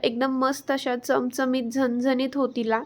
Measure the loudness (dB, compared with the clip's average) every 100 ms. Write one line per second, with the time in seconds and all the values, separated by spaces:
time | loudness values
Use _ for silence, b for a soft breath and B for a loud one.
0 | 0 0 0 2 0 0 -2 -2 -2 -4
1 | 0 0 0 0 0 0 0 0 0 2
2 | 0 2 0 0 -2 0 0 0